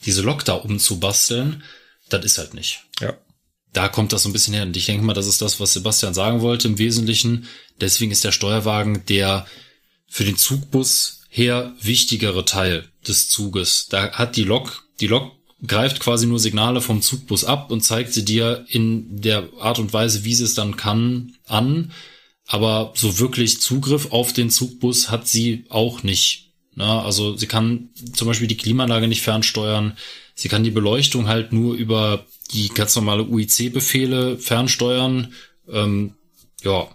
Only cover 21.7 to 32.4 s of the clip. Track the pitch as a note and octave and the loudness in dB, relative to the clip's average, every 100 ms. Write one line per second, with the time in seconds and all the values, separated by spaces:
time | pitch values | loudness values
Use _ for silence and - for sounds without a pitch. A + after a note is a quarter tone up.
21.7 | D#3 E3+ - - - _ _ - - A2 | 0 -2 -10 -20 -20 _ _ -4 0 2
22.7 | A2 G#2+ - A2 F#2 B2+ B2+ A#2 - - | 2 -2 -2 -2 0 0 0 0 2 0
23.7 | B2+ C3+ D3 C#3+ A#2 B2 - A#2 - B2 | 0 2 0 0 -4 -2 0 0 0 -2
24.7 | - B2 A#2+ - A2+ - A2+ A#2 A#2 - | -2 0 0 0 -2 0 0 0 -2 -4
25.7 | A2 A#2 A#2 G2 F#2 - - - _ _ | 0 0 0 -2 0 0 -2 -10 _ _
26.7 | - G2+ A2+ A2 G2 G#2 G2+ A2 A2+ A2+ | -6 0 0 0 -2 -2 -4 -2 0 0
27.7 | A#2+ - - B2 - A2+ A2+ A2+ A2 - | -2 -6 -18 -8 -4 0 0 0 -2 0
28.7 | B2 B2+ A#2 A2+ A2+ - A2 A2 A2+ G#2+ | 0 2 2 2 0 0 0 0 0 0
29.7 | G#2+ G#2+ G#2+ - - - - F2+ G#2 A2+ | 0 -2 -4 -16 -18 -20 -10 -2 2 2
30.7 | G#2+ G#2 A#2+ C#3+ B2+ G#2+ A2+ A2 A2+ A#2 | 2 2 2 2 0 0 0 0 0 0
31.7 | A#2 A2+ A2 G#2+ G2+ - - | -2 0 2 2 -2 -6 -20